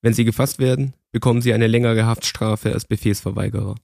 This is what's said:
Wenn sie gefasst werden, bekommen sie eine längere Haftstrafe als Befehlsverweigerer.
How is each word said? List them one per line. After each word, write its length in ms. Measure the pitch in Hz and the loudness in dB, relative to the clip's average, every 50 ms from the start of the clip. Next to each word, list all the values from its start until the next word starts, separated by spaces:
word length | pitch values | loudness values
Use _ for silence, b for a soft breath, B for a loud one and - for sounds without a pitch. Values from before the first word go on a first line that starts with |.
Wenn 140 | - 117 113 | 2 2 2
sie 100 | 117 117 | 4 2
gefasst 340 | 113 110 - 131 135 - - | 0 2 0 -2 -2 0 0
werden, 360 | 135 131 127 135 139 135 - _ _ _ | 0 2 2 0 -2 -4 -6 _ _ _
bekommen 320 | - 117 - 127 117 123 | -6 0 2 2 2 2
sie 100 | 117 123 | 2 2
eine 140 | 110 110 117 | 2 2 2
längere 400 | 110 113 120 123 117 113 110 110 | 4 2 2 2 2 2 2 2
Haftstrafe 680 | 113 113 113 - - - - 107 110 107 - - 110 | 2 0 -2 -4 -8 -4 -2 -2 -2 -2 -2 -2 -2
als 120 | - - - | -2 -2 -4
Befehlsverweigerer. 920 | _ 113 101 - 107 101 - - 101 - - 101 104 110 104 101 98 101 117 | _ -6 -2 0 -2 -2 -2 -4 -6 -4 -4 -4 -4 -4 -4 -6 -6 -8 -10